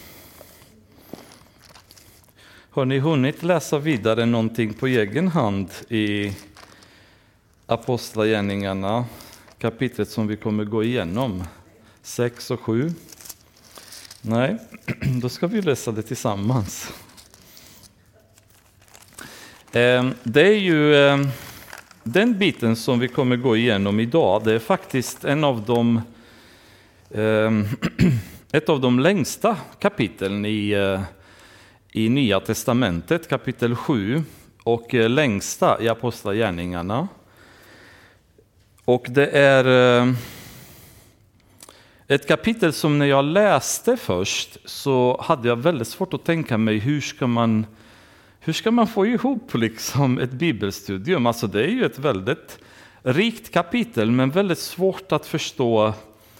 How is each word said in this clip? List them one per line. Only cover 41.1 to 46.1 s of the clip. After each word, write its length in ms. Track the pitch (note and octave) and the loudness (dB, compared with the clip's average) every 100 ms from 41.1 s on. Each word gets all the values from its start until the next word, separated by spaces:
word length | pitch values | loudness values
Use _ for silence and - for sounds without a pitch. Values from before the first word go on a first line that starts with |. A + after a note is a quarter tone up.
| _ _ _ _ _ - - _ _ _ | _ _ _ _ _ -20 -20 _ _ _
ett 200 | C#3+ - | -2 2
kapitel 440 | D#3 A3+ A3+ E3+ | 0 0 0 0
som 260 | C#3 D#3 D3 | 0 0 2
när 80 | C#3+ | 4
jag 180 | C#3 | 2
läste 720 | C#3 F#3 G#3 D3 - - - B3 | 4 2 4 2 0 -4 -2 -2
först 600 | - F2+ F#2+ - - - | 0 -2 -2 -4 -8 -14
så 560 | - - C#3 C3 B2 B2+ | -16 -8 -2 2 2 0
hade 260 | - D#3+ A#2 | -2 0 0
jag 80 | A#2+ | 0
väldigt 320 | D3 D#3 A2+ | 0 -2 -6
svårt 260 | - F#3+ | -6 -6